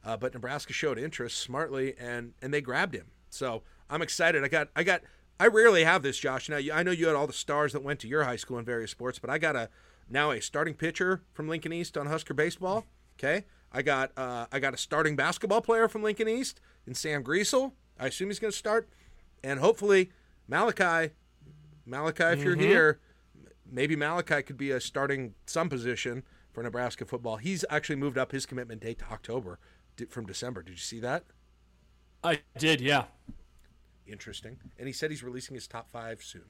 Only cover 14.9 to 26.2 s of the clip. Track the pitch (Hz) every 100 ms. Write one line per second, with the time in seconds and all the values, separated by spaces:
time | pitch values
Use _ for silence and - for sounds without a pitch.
14.9 | 147 160 147 156 175 208 214 226 226 226
15.9 | 220 214 202 220 233 269 - _ _ -
16.9 | 127 160 147 127 175 208 269 269 - _
17.9 | _ 131 - 190 196 220 196 - 226 226
18.9 | - - - - - 135 139 165 226 208
19.9 | 196 185 - _ _ - 151 220 202 180
20.9 | 165 160 - _ _ - - - - -
21.9 | 131 156 156 165 165 143 175 - 196 156
22.9 | 147 _ _ _ - - - - 123 147
23.9 | 151 147 175 165 151 131 135 139 127 -
24.9 | 139 139 139 123 - - 165 165 135 117
25.9 | 117 127 120